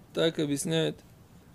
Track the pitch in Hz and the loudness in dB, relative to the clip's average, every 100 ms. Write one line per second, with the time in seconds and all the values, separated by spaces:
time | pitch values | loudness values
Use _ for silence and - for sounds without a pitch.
0 | - - 165 160 147 143 - 160 156 - | -8 0 0 2 0 -2 0 0 0 -4
1 | - - - - - | -14 -20 -20 -20 -20